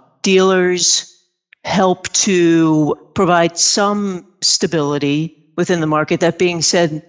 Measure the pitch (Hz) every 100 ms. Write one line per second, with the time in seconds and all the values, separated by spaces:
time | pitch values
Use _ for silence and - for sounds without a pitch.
0 | _ _ 196 185 190 185 180 180 - -
1 | - _ _ _ _ _ - 180 190 180
2 | - - 214 180 170 165 160 156 147 -
3 | - - 185 175 170 - - 220 202 208
4 | 202 180 - _ - - 170 165 143 147
5 | 143 147 160 - _ - 175 175 156 151
6 | 151 170 165 - 180 170 - 180 170 156